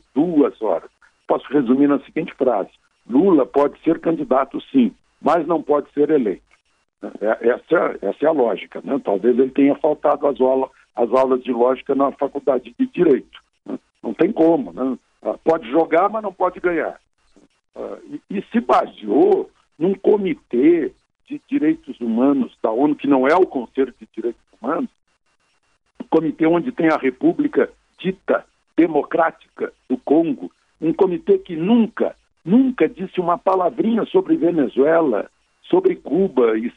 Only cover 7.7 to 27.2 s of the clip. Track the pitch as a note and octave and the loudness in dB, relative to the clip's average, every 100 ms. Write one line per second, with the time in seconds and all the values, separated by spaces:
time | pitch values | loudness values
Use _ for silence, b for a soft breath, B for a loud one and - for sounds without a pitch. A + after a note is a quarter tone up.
7.7 | - - - G2 - D3 D#3+ A#2 - - | 0 0 -4 -6 -2 0 0 0 -2 -8
8.7 | - E2+ C#3 - G2 A2 A#2+ C3+ C3+ C#3 | -14 -6 -6 -2 -2 2 2 2 2 0
9.7 | C#3 D3+ D3+ D3+ C#3+ C#3+ B2 C3 C3 C3 | 2 -2 0 0 0 -2 0 0 0 -2
10.7 | _ b - A#2 B2+ C3 C3 B2+ A#2 B2 | _ b -4 0 2 2 0 -2 0 0
11.7 | C3 - C3+ C#3 - C3+ C#3 - B2+ A#2+ | 0 -2 -2 -2 -2 -6 -4 -2 -4 -4
12.7 | - B3+ E3 E3+ B2 - - _ _ - | -4 -4 0 2 2 -2 -20 _ _ -14
13.7 | A2 _ _ A#2 G#2 E3+ - D#3+ E3 G2 | -14 _ _ -8 -2 -2 2 2 2 -2
14.7 | E2+ C3 A#2+ _ _ G#2+ - D#3 E3 A2+ | -8 -6 -8 _ _ -8 -4 -2 -2 0
15.7 | D3 D#3+ D#3+ G3 A3 G#3 F#3 F3+ F#3 F3 | -2 0 0 0 -2 -8 -4 -4 -2 -4
16.7 | E3 G#2+ - _ _ _ _ _ _ _ | -4 -4 -8 _ _ _ _ _ _ _
17.7 | A#2+ A2 G2+ - D3 - G3 - A#3 A#3 | -16 -14 -14 -16 -16 -10 -10 -4 -2 0
18.7 | G3 - - - - G3+ F#3+ - _ _ | 0 0 -6 -2 2 4 2 -2 _ _
19.7 | - F3 G3 G#3 G#3 F#3+ - _ A#2+ D3+ | -4 -2 -2 0 0 0 -6 _ 2 4
20.7 | E3+ A#2+ - _ _ - D3+ _ C#3+ D3+ | 2 0 -8 _ _ -16 -16 _ -2 0
21.7 | D#3+ - - A#2 A2+ C3+ C#3 A#2 - A2+ | -2 -6 -8 -4 0 2 0 -2 -4 -4
22.7 | A2+ D3+ C#3+ C3+ C3+ C3 F3 F#3 C#3 A2+ | 0 0 0 0 2 4 2 2 -2 -6
23.7 | - C3 - A2 - A#2 - _ _ A2+ | -4 -4 -6 -18 -10 -8 -8 _ _ -6
24.7 | E3 B3+ _ _ _ _ _ _ _ _ | -4 -6 _ _ _ _ _ _ _ _
25.7 | _ _ - - D#3+ D#3+ - D#3+ F3 B2+ | _ _ -20 -2 -2 0 -2 0 0 -2
26.7 | - E3 D3+ C3 B2+ | -2 0 0 -2 -2